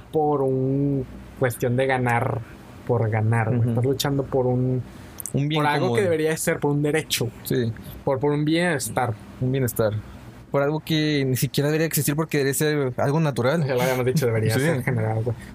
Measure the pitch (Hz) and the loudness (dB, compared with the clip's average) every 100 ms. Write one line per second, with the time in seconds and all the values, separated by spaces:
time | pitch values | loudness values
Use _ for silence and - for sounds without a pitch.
0 | - 156 151 143 135 131 131 139 143 139 | -4 0 2 2 2 2 0 2 0 0
1 | 123 - - - 127 - 127 123 135 131 | -4 -10 -16 -2 -2 0 0 2 2 2
2 | 123 117 113 117 - - - - - 120 | 2 2 0 -4 -8 -16 -20 -10 -2 0
3 | 110 110 107 117 110 120 120 117 127 135 | 2 2 2 2 2 2 2 2 0 0
4 | 147 139 127 135 127 127 127 127 - - | 0 -2 0 0 2 2 2 0 -4 -14
5 | - - - 135 143 156 147 147 - 233 | -16 -12 -6 -2 0 2 2 2 2 2
6 | 185 160 156 160 - 160 147 143 147 156 | 2 2 0 0 -2 0 0 2 2 0
7 | 147 - 117 - - 135 113 107 - - | 0 -2 -4 -6 -2 0 0 -4 -12 -6
8 | - 131 147 147 151 165 175 143 117 107 | -2 0 2 2 2 2 2 0 -2 -2
9 | 120 107 - - 127 135 123 - 110 107 | -2 -2 -10 -4 -2 0 0 0 0 0
10 | - - - - - 139 143 156 - 156 | -6 -14 -18 -20 -4 0 0 -2 0 0
11 | 151 147 135 123 139 - 143 156 160 151 | 2 2 0 0 0 0 0 2 0 0
12 | 143 143 160 147 139 135 151 151 131 123 | 0 -2 -2 0 0 2 0 2 0 0
13 | 120 151 156 120 123 165 139 123 127 127 | 0 2 2 2 2 2 2 2 2 2
14 | 123 147 123 113 110 123 151 131 127 117 | 0 2 2 2 2 2 2 0 0 0
15 | 110 110 120 - - | 0 -2 -2 -6 -10